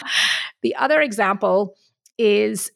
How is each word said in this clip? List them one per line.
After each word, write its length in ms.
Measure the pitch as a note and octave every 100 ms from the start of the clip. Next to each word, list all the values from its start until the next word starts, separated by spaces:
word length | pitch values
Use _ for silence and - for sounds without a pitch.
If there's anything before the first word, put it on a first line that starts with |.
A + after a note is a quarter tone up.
| - - - - - -
The 140 | A3+ -
other 240 | - D#4
example 720 | D4 G#3 G3 G3 G3 F#3 G3 - _ _ _ -
is 520 | A3 G#3 G#3+ G#3+ -